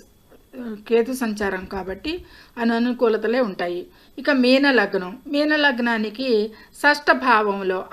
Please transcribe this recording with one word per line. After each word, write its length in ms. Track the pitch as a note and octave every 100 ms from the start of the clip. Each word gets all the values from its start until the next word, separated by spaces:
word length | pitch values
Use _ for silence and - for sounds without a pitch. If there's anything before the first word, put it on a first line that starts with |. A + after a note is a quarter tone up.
| - _ _ - _ C4
ఆ, 180 | A#3+ G#3 G#3+
కేతు 260 | A#3 A3+
సంచారం 520 | C4 A3+ G#3 G3+ F#3+ F#3+
కాబట్టి 600 | G3 F#3 F#3+ D4+ F4 - - - -
అననుకూలతలే 800 | A#3 A#3 A#3+ B3 A#3+ G#3+ G#3+ B3
ఉంటాయి. 480 | A#3+ F3+ F3+ F3 F3+ - _ -
ఇక 100 | C4+
మీన 420 | C4+ B3 C4 C#4
లగ్నం, 480 | B3+ G3+ F#3+ F3+ G#3 -
మీన 280 | C#4+ D4+ D4+
లగ్నానికి 960 | C#4+ A#3+ A#3+ A3+ G#3+ G#3 C4+ A3 A3 - - -
షష్ఠ 280 | C#4+ D4 -
భావంలో 760 | C#4 B3+ A3 G#3+ G3 F#3+ F#3 -